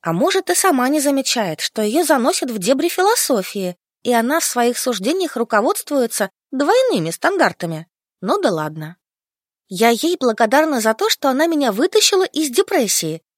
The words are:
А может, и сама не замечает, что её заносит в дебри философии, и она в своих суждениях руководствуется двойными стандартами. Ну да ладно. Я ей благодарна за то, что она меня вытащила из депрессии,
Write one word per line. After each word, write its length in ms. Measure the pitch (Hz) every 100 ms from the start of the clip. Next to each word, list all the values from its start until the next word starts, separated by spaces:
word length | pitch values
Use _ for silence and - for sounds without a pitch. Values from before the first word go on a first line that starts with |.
А 100 | 170
может, 380 | 165 311 392 370
и 60 | 349
сама 340 | 381 269 247
не 100 | 302
замечает, 600 | 277 277 262 240 196 156
что 200 | - -
её 220 | 214 269
заносит 480 | 330 285 240 370 285
в 60 | 220
дебри 320 | 180 269 339
философии, 880 | - 381 494 - 240 185 208 185 175 _ _
и 80 | -
она 300 | 240 233 320
в 20 |
своих 340 | - 247 240 240
суждениях 600 | - 214 196 370 349 247
руководствуется 920 | 233 214 247 415 - 285 233 - 196 _ _
двойными 580 | 262 285 494 523 285 160
стандартами. 760 | - 320 392 226 - 170 160 165 _ _ _
Ну 220 | 185 392
да 100 | 320
ладно. 460 | 165 151 156 156 175 _ _ _ _ _ _ _
Я 200 | 180 226
ей 280 | 233 330 359
благодарна 640 | 254 220 226 262 320 262
за 120 | 220
то, 160 | 220 427
что 200 | - 277
она 180 | 262 330
меня 240 | 311 262
вытащила 540 | 196 349 427 - 381 381
из 240 | - 311
депрессии, 720 | 240 415 349 214 - 160 160 _